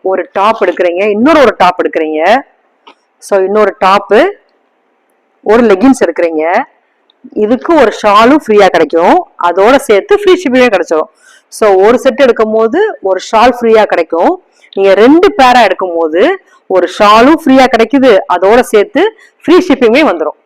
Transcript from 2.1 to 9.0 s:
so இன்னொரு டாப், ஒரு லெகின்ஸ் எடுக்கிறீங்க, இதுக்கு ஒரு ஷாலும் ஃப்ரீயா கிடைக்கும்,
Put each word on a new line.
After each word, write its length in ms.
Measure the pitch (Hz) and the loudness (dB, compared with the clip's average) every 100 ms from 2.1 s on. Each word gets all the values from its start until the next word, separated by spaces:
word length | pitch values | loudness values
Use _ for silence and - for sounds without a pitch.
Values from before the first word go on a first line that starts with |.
| 156 170 254 - _ _ _ - _ _ _ - | -2 0 -2 -4 _ _ _ -20 _ _ _ -4
so 80 | 202 190 | -2 -2
இன்னொரு 260 | 208 208 - 190 | 0 -2 0 0
டாப், 300 | 202 - 214 359 403 _ _ _ _ _ _ _ _ _ _ - | 0 0 0 0 -6 _ _ _ _ _ _ _ _ _ _ -2
ஒரு 100 | 226 233 | 0 2
லெகின்ஸ் 320 | 185 262 262 180 | 2 0 0 -2
எடுக்கிறீங்க, 380 | 160 170 156 160 202 285 _ _ _ _ _ - - | -4 -4 -4 -2 -4 -6 _ _ _ _ _ -12 -6
இதுக்கு 280 | 214 247 - 320 | -4 -4 0 0
ஒரு 100 | 220 - | 0 0
ஷாலும் 400 | 214 202 - 302 - | 0 2 2 0 0
ஃப்ரீயா 220 | 208 185 165 | 2 2 0
கிடைக்கும், 420 | 151 165 | -2 0